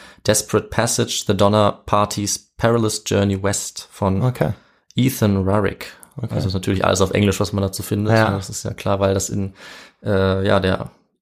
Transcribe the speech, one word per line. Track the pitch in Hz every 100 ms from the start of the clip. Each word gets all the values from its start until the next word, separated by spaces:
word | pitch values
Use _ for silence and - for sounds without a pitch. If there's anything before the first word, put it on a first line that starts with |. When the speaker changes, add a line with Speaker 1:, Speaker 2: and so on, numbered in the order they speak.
| - - -
Speaker 1:
Desperate | 107 - 104 -
Passage, | - 113 - 104 - -
The | 95
Donner | 101 107 101 - -
Party's | 104 104 - 101 - _ -
Perilous | 117 117 110 - -
Journey | 101 101 98
West | 98 101 - - -
von | - 98 95
Speaker 2:
Okay. | 127 127 76 92 _ _ _ -
Speaker 1:
Ethan | 127 - 107 98 92
Rarick. | 104 98 - - - - -
Speaker 2:
Okay. | 113 -
Speaker 1:
Also | 95
ist | 95
natürlich | 90 95 -
alles | 95
auf | 92
Englisch, | 98 101 95
was | 101
man | 101
dazu | 98 -
findet. | - 104 107
Speaker 2:
Ja. | 113 113
Speaker 1:
Das | 98 95
ist | 107
ja | -
klar, | - 107 98
weil | 98
das | 98 -
in, | 107 98 - - - - _
äh, | - 95 95 95 98
ja, | 101
der | 92 95 127 _ _ _